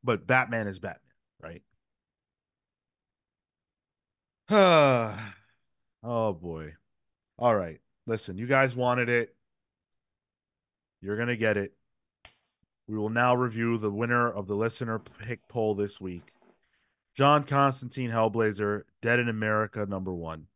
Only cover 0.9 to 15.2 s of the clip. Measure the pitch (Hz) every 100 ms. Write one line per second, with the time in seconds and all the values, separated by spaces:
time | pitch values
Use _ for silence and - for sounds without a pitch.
0.9 | - _ _ _ _ 80 82 _ _ _
1.9 | _ _ _ _ _ _ _ _ _ _
2.9 | _ _ _ _ _ _ _ _ _ _
3.9 | _ _ _ _ _ _ 208 190 165 143
4.9 | 123 113 101 107 - _ _ _ _ _
5.9 | _ 117 117 110 85 87 80 78 76 _
6.9 | _ _ _ _ - 120 107 85 78 _
7.9 | _ - 110 - 92 120 135 135 123 123
8.9 | 123 120 120 117 _ _ _ _ _ _
9.9 | _ _ _ _ _ _ _ _ _ _
10.9 | _ 95 107 120 120 110 104 101 _ _
11.9 | _ _ _ - _ _ _ _ _ -
12.9 | 107 107 117 123 123 123 110 117 117 107
13.9 | 101 117 120 120 104 98 104 113 - 120
14.9 | 110 - -